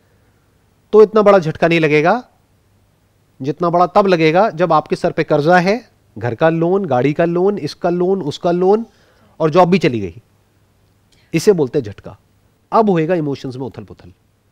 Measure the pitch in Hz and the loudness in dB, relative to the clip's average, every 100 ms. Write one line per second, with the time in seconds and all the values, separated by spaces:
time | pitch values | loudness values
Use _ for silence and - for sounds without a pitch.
0 | _ _ _ _ _ _ _ _ _ 214 | _ _ _ _ _ _ _ _ _ 4
1 | 214 214 202 196 160 - 170 170 156 151 | 4 4 4 2 0 -2 0 0 2 2
2 | 165 240 - _ _ _ _ _ _ _ | 2 -2 -6 _ _ _ _ _ _ _
3 | _ _ _ - 135 151 175 175 180 202 | _ _ _ -12 -8 -4 0 0 2 2
4 | 196 165 156 170 220 160 175 156 - 180 | 2 2 2 2 0 -2 0 0 -2 -4
5 | 170 165 156 151 151 180 180 240 - _ | -4 -4 -2 0 2 2 2 -4 -8 _
6 | _ 110 117 113 160 165 165 196 180 123 | _ -8 -6 -2 0 0 -2 -2 -2 -2
7 | 139 151 170 175 196 202 147 - 180 175 | -2 0 -2 0 -2 -4 -8 -6 -4 -2
8 | 180 196 143 - 175 175 185 226 226 _ | -2 -4 -6 -6 -4 0 0 0 -2 _
9 | _ _ _ - 156 170 175 185 160 117 | _ _ _ -4 0 2 2 2 0 -4
10 | 92 110 _ _ _ _ _ _ _ _ | -8 -14 _ _ _ _ _ _ _ _
11 | _ _ _ 165 214 175 131 151 104 - | _ _ _ -2 2 2 0 -4 -6 -14
12 | - 101 _ _ _ _ - 214 214 170 | -20 -20 _ _ _ _ -4 0 2 0
13 | 156 180 147 131 135 123 123 - 98 90 | -2 -2 -4 -8 -10 -12 -12 -14 -20 -20
14 | 90 _ _ _ _ | -20 _ _ _ _